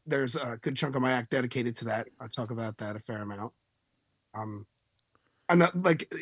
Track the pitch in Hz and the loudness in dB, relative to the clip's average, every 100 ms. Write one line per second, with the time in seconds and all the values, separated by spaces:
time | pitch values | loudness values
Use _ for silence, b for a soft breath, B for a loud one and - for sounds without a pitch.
0 | 156 139 127 151 123 113 147 135 147 135 | -2 0 0 -2 -4 -4 -4 -2 -2 2
1 | 127 127 117 135 123 131 120 117 113 110 | 2 2 2 0 0 -2 -2 -2 -2 -4
2 | 113 - 113 - 113 117 110 110 107 107 | -4 -12 -10 -6 -6 -4 -6 -6 -8 -8
3 | - 107 104 101 107 _ _ _ _ _ | -8 -8 -6 -8 -8 _ _ _ _ _
4 | _ _ _ 107 110 104 - _ _ _ | _ _ _ -10 -8 -10 -14 _ _ _
5 | _ _ _ _ - 175 170 180 180 165 | _ _ _ _ 4 6 6 6 4 4
6 | - - | 0 -8